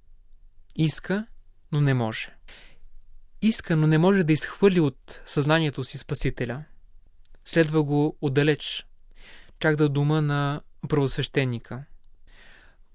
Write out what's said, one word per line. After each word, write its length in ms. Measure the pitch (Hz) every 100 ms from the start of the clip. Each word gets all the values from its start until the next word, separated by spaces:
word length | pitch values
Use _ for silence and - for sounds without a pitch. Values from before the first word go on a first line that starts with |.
| - - - - - - - -
Иска, 500 | 160 - - 196 220 - - - -
но 80 | 147
не 140 | 143
може. 420 | 131 110 110 - - - - - - - - - - - -
Иска, 340 | 214 220 - 160
но 100 | 156
не 120 | 156
може 260 | 175 202
да 80 | 156
изхвърли 480 | 156 - - 202 180
от 420 | 147 - - - -
съзнанието 580 | - 143 160 156 139
си 140 | 127 135
Спасителя. 680 | - 143 139 - 120 123 151 - - - - - - -
Следва 380 | - 170 156 156
го 340 | 147 147 151 -
отдалеч, 680 | 147 135 151 147 - - - - - - - - - -
чак 160 | 160 151
до 120 | 151
дома 320 | 143 143 156
на 420 | 147 143 143 147 - - 143
първосвещеника. 960 | 151 135 - 131 147 131 117 - 123 143 - - - - - - - - - -